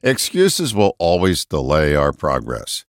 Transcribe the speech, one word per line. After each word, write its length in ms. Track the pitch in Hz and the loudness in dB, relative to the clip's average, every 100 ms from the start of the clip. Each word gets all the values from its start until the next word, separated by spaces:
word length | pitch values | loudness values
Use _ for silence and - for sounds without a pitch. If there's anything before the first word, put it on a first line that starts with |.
Excuses 720 | 135 127 - 180 180 - 165 | 0 -2 -2 2 2 2 -4
will 220 | 104 101 - | 0 0 2
always 460 | 85 87 92 87 - | 0 2 2 0 -2
delay 500 | 76 65 76 76 73 | -4 0 2 2 2
our 160 | 71 | 0
progress. 720 | 69 78 65 55 60 53 - - | -2 -2 -4 -4 -8 -8 -12 -12